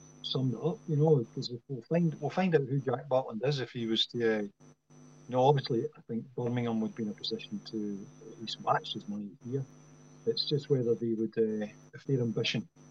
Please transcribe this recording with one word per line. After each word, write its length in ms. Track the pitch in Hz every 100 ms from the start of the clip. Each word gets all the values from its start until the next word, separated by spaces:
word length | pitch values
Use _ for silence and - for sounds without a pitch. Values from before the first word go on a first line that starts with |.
| - -
summed 320 | - 135 131
it 60 | 107
up. 140 | 147 - -
You 80 | 147
know, 280 | 156 143 113
'cause 180 | - 120 123 -
we'll 140 | 127
find, 340 | - 165 170 143
we'll 100 | 143
find 240 | - 185
out 80 | 156
who 160 | 135 139
Jack 300 | 131 127 -
Butland 380 | 127 131 110 127
is 120 | 143
if 100 | 117
he 140 | 123 113
was 200 | 113 -
to. 320 | 120 113 107
Uh, 40 |
you 880 | 101 - - - _ - - - -
know, 160 | 127 131
obviously, 380 | 143 - 117 139 -
I 40 | -
think 160 | 117 131 -
Birmingham 440 | 120 123 120 113
would 140 | 107
be 80 | 101
in 60 | 107
a 40 |
position 480 | 101 110 110 - 101 -
to 260 | 110 104 98 107 - -
at 100 | -
least 240 | 113 -
match 280 | 107 - -
his 140 | 107 101
money 220 | 104 101 - 120
here. 140 | 135 139 - - - - - -
It's 220 | 117 -
just 220 | 147 -
whether 240 | 135 117
they 200 | 110 117
would, 220 | 110 110 113
uh, 280 | 110 107 104 - -
if 100 | - -
their 140 | 135
ambition 480 | 117 110 113 113 - _ -